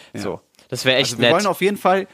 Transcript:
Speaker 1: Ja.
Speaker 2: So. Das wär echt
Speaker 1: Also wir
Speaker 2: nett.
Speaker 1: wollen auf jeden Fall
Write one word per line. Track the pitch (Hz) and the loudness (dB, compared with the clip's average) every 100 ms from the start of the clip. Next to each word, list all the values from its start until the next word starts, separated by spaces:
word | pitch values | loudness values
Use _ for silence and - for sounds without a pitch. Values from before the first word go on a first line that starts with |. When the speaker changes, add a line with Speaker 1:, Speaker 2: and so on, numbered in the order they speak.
| - | -18
Speaker 1:
Ja. | - | -12
Speaker 2:
So. | 98 82 _ _ - | -10 -10 _ _ -14
Das | 127 131 | -4 0
wär | 131 | 0
echt | 127 | 0
Speaker 1:
Also | 117 | 2
wir | 120 | 2
Speaker 2:
nett. | 170 | 4
Speaker 1:
wollen | 208 | 0
auf | 170 | 0
jeden | 185 202 | -2 0
Fall | 190 190 190 | 0 0 -2